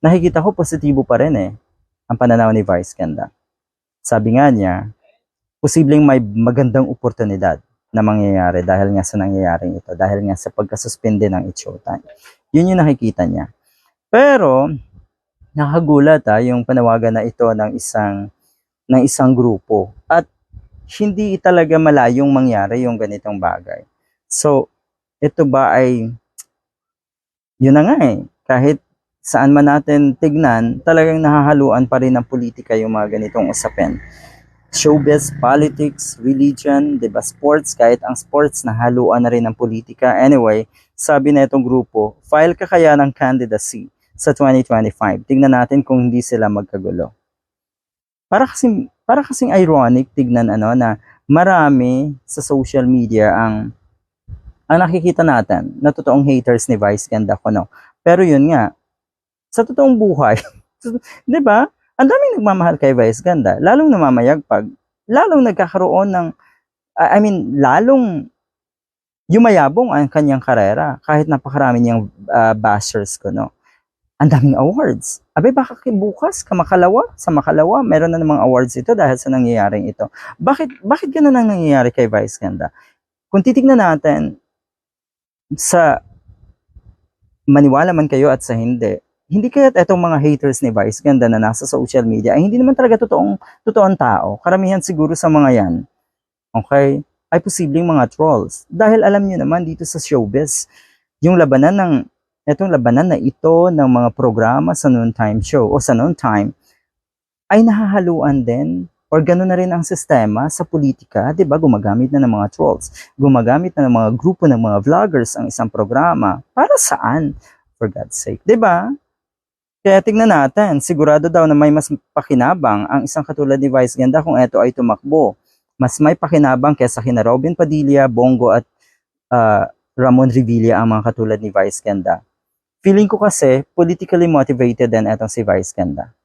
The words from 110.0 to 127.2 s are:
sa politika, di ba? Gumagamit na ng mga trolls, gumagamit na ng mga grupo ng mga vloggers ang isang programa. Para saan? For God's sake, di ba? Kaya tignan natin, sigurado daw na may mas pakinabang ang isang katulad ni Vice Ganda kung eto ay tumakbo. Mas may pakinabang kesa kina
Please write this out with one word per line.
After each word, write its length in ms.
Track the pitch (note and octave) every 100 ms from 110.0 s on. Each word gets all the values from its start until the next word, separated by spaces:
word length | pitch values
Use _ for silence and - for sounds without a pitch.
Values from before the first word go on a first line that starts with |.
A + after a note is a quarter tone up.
| - C#3 G#2+ G#2 C#3+
sa 160 | - F3
politika, 640 | E3 C#3+ B2+ _ A2 G#2+
di 160 | D#3 E3+
ba? 80 | D3
Gumagamit 560 | D#3+ A2 G2+ G#2 B2+
na 80 | C#3+
ng 160 | C3 A2
mga 160 | G2+
trolls, 400 | - D3+ - - - - _
gumagamit 560 | C#3 C3 A#2 C#3 F3+ -
na 80 | C3+
ng 80 | A#2+
mga 140 | A2 A#2
grupo 240 | E3 F#3
ng 160 | E3 B2
mga 180 | A2+ G2+
vloggers 560 | G#2 E3 G#3+ D3+ A#2 -
ang 80 | A#2+
isang 240 | - A2+
programa. 720 | - G#2 B2 E3 E3+ G2+ F#2 -
Para 240 | - C#4+ C#5+
saan? 560 | - - - C3 D3+ D3 _ _ _ _
For 80 | A2
God's 320 | - - -
sake, 240 | - G#2
di 160 | - A#3
ba? 320 | A3 F3 G#3 C#4+ _ _ _ _ _ _ _ _
Kaya 160 | G3 G3
tignan 320 | G#3 G#3+ A3+
natin, 480 | E3+ C3+ - G#3 C#3+
sigurado 480 | - D#3+ D#3 D3+ D#3+
daw 240 | E3+ D#3+
na 80 | D3
may 160 | D3+
mas 160 | D3+ D3 D3 _
pakinabang 720 | - - C3+ B2 F3+ - G#2 F2
ang 160 | C#3
isang 240 | B2+ - D3
katulad 320 | D3+ C#3+ C3+
ni 80 | C3+
Vice 320 | C3 B2+ -
Ganda 240 | B2+ C#3+
kung 160 | D#3 B2
eto 240 | B2+ G#2
ay 80 | A#2
tumakbo. 640 | C3 A#2+ G#2+ C#3 D#3 B2+ F#2 _ _ _
Mas 240 | _ B2+ -
may 160 | D3+
pakinabang 640 | F3 D#3+ D#3+ D3 C3 C#3+ D3
kesa 240 | B2 -
kina 240 | A#2+ A#2+